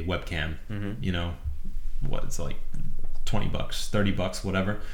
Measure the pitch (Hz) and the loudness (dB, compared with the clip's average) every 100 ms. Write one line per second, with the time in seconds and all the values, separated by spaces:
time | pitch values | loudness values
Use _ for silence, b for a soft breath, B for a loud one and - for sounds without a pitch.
0 | 82 87 - 82 80 80 - 104 101 - | -4 -4 -4 -6 -6 -6 -8 -6 -6 -4
1 | 95 87 87 85 - - - - - - | -4 -4 -4 -6 -6 -4 -2 0 0 2
2 | - - - - - - - - - - | 2 2 2 0 0 0 2 2 4 4
3 | - - - 104 - - - - - 107 | 4 4 4 4 2 0 -2 -2 0 2
4 | 101 90 92 - 98 95 98 104 B | 2 0 -2 -4 -4 -2 -2 -2 B